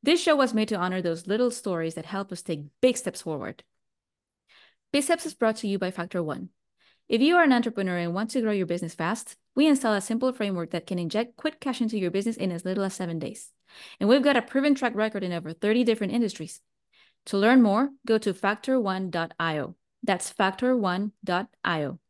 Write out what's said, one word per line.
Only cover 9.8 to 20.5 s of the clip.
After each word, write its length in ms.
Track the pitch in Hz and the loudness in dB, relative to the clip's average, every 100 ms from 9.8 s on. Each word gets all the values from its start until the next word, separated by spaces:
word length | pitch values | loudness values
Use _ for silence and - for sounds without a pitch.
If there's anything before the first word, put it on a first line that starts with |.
| 262 | 4
a 60 | 208 | 0
simple 320 | 190 226 262 | 0 -2 -2
framework 400 | 254 202 185 165 | -2 -2 -2 -4
that 160 | 170 165 | -6 -4
can 100 | 180 | -4
inject 380 | 170 202 240 - | -2 -2 -4 -4
quick 240 | - - | -6 -4
cash 220 | 277 247 | -6 -2
into 180 | 226 220 | -2 0
your 100 | 180 | -2
business 280 | 196 214 226 | 0 -2 -2
in 160 | 190 | -4
as 100 | 175 | -2
little 220 | 185 185 196 | -4 -2 -2
as 80 | |
seven 260 | - 180 165 | -4 -6 -4
days. 320 | 143 - - _ _ - - - | -6 -10 -18 _ _ -20 -20 -4
And 80 | 196 | 4
we've 160 | 262 | 6
got 140 | 269 262 | 6 2
a 40 | |
proven 340 | 226 262 285 277 | 2 0 2 2
track 200 | 247 202 | 0 0
record 300 | 220 202 185 | -2 -2 -4
in 80 | |
over 180 | 175 156 | -4 -6
thirty 320 | 165 208 220 | -4 2 4
different 300 | 233 220 196 | 4 2 0
industries. 480 | 233 233 - 156 - _ _ _ _ _ _ - | 0 -2 -4 -12 -14 _ _ _ _ _ _ -6
To 120 | 202 | 2
learn 240 | 208 262 | 6 8
more, 280 | 226 202 277 277 240 | 6 4 0 -4 0
go 100 | 220 | 0
to 160 | 220 | 2
factor 460 | 185 196 214 - 262 | -2 -2 -2 0 0
one 300 | 202 190 190 | 0 -2 -4
dot 240 | 170 165 - | -4 -6 -4
I 220 | 165 156 | -4 -2
O. 160 | 139 175 _ _ | -6 -10 _ _
That's 260 | - 185 - | -2 -2 -2
factor 460 | - 190 | 0 0